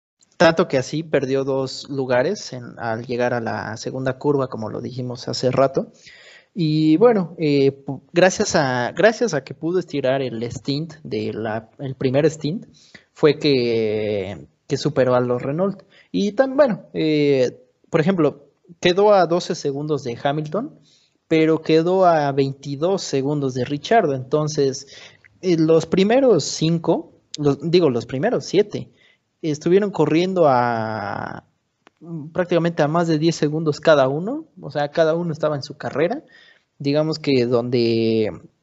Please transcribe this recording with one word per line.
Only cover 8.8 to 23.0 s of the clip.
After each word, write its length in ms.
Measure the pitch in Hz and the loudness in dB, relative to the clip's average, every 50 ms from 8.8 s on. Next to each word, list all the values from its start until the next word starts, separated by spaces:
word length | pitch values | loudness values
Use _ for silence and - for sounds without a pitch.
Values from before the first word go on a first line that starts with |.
| 123 107 - | -2 -2 0
gracias 400 | - 185 220 226 - 247 208 156 | 2 2 2 4 2 -2 -2 -2
a 100 | 135 135 | -4 -6
que 100 | - 143 | -8 -10
pudo 260 | - 151 165 180 185 | -8 -6 -4 -4 -4
estirar 420 | 175 - - 143 131 127 135 139 | -4 -4 -4 -2 0 0 0 0
el 200 | 135 123 113 113 117 113 | -2 -4 -6 -6 -8 -8
stint 440 | - - - - 139 147 165 165 - - - | -8 -8 -6 -6 -4 -4 -6 -10 -12 -16 -12
de 280 | - - 107 107 110 104 | -8 -6 -6 -4 -6 -6
la, 360 | 107 110 110 107 113 113 - _ | -6 -6 -6 -6 -6 -8 -12 _
el 180 | - 139 131 131 | -12 -12 -10 -6
primer 300 | - 139 131 127 139 156 151 | -4 -2 0 2 2 2 2
stint, 360 | 151 - - 147 180 247 - - _ _ _ _ - - _ _ _ | 0 -2 -6 -6 -6 -8 -10 -14 _ _ _ _ -20 -20 _ _ _
fue 240 | - - 147 143 | 2 2 2 4
que, 1120 | 151 156 147 139 127 120 117 113 113 110 107 107 107 107 104 104 101 92 98 98 73 - - _ _ _ | 2 2 2 2 2 2 2 0 0 0 0 -2 -2 -2 -2 -2 -2 -4 -6 -8 -12 -16 -20 _ _ _
que 100 | - 143 | -6 -4
superó 360 | 131 - 151 143 143 127 127 123 | -4 -2 -2 0 0 2 2 2
a 60 | 123 | 2
los 220 | 123 123 123 123 | 2 0 -2 -4
Renault. 420 | 123 135 147 170 190 202 196 - - _ _ - _ _ | -4 -4 -2 -2 -2 -2 -4 -6 -12 _ _ -20 _ _
Y 200 | - 180 196 208 | -4 -2 -2 0
tan, 260 | 202 269 269 262 262 | 2 0 0 2 2
bueno, 280 | 277 294 247 185 - - - - | 2 2 2 0 -4 -8 -8 -6
eh, 680 | 170 160 156 151 147 147 143 139 131 123 123 - - _ _ _ _ _ _ | -2 0 0 2 2 2 4 4 2 2 0 -2 -6 _ _ _ _ _ _
por 120 | - 156 | 0 0
ejemplo, 460 | 147 185 196 170 151 139 - - - _ _ _ _ - - _ | 2 2 2 2 2 2 0 -4 -10 _ _ _ _ -20 -6 _
quedó 340 | - 180 175 196 202 214 208 | 0 2 4 4 4 6 6
a 120 | 190 175 | 6 4
doce 280 | 160 170 180 - - 180 | 4 2 -2 -2 -4 -6
segundos 480 | - - 147 135 143 151 151 151 131 127 | -6 -6 -6 -4 -4 -4 -4 -4 -4 -4
de 140 | 120 117 107 | -6 -6 -4
Hamilton, 580 | - 143 143 156 151 151 170 202 269 311 - - _ _ _ _ _ _ _ _ _ | -4 -2 -2 -2 -4 -4 -6 -6 -6 -8 -12 -18 _ _ _ _ _ _ _ _ _
pero 340 | - 160 160 160 160 160 156 | 0 2 4 4 4 2 2
quedó 440 | 156 - 160 160 165 175 185 190 185 | 2 2 2 4 4 2 2 4 4
a 260 | 175 165 156 143 139 | 4 4 4 2 0
veintidós 720 | 135 143 139 135 135 - - 143 143 135 156 185 196 175 | 0 0 0 0 -2 -6 -10 -10 -6 -4 -2 -2 -2 -2